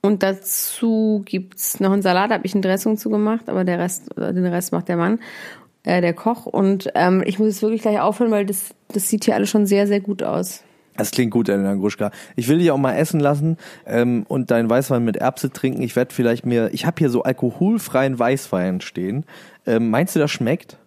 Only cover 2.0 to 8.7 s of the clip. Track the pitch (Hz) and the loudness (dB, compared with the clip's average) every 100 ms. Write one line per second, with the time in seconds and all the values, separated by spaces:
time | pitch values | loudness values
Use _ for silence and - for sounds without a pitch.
2 | 190 180 208 214 185 202 190 190 220 214 | 2 2 2 0 0 0 0 0 0 -2
3 | 220 214 214 226 - 185 180 175 175 185 | 0 0 0 -2 -2 -2 0 0 -2 -6
4 | - - - 180 180 175 185 170 180 175 | -12 -6 -4 0 0 -2 -2 -4 -2 0
5 | 170 226 - - - - - _ - 180 | 0 0 -4 -18 -18 -20 -20 _ -2 2
6 | 175 165 220 233 - - 196 196 - - | 2 0 -2 -4 -4 0 2 0 -2 2
7 | 180 185 196 190 214 208 214 220 220 208 | 4 4 0 0 0 0 -2 0 0 2
8 | 175 214 240 214 202 190 - | 0 0 0 2 0 -4 -8